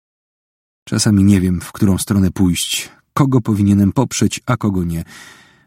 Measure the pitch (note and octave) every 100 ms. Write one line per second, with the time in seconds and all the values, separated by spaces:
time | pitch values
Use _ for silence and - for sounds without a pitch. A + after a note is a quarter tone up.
0 | _ _ _ _ _ _ _ _ - A2
1 | A2+ G#2 G2 G2 F#2 F2+ - - G2+ F2+
2 | - G2+ F#2+ - F#2+ E2+ - - - _
3 | _ - C#3+ B2+ A2 G#2 G2+ G2+ G2+ A2+
4 | A#2+ - G#2 - - B2 G#2+ F#2 E2+ E2
5 | F2 - - - _ _